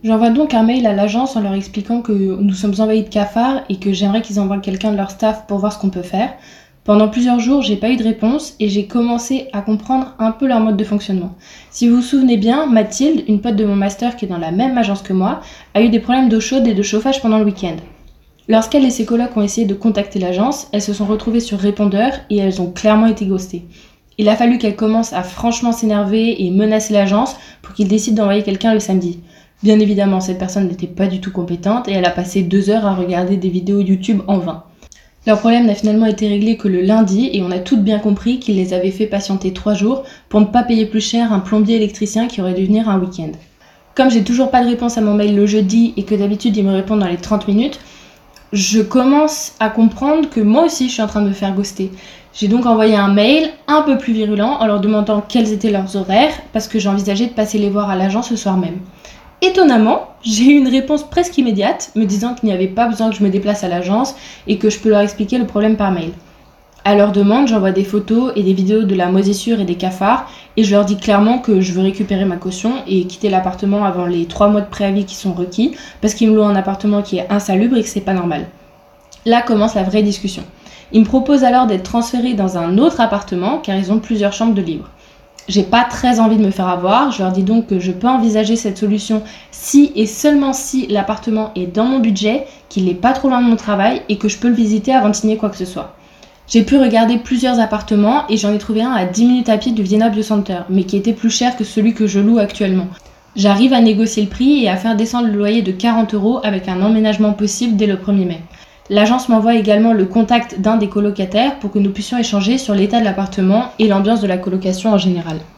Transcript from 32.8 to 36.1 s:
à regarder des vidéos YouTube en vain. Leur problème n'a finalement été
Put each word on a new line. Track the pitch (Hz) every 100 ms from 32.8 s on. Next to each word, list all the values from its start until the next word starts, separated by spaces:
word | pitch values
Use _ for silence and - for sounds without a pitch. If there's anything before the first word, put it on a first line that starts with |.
| 202
à |
regarder | 190 180 175 180 196
des | 185
vidéos | 180 185 202
YouTube | 190 190 - 202 196
en | 196
vain. | 165 - - _ - - _ _ -
Leur | 208
problème | 226 233 233
n'a |
finalement | 202 214 214
été | 220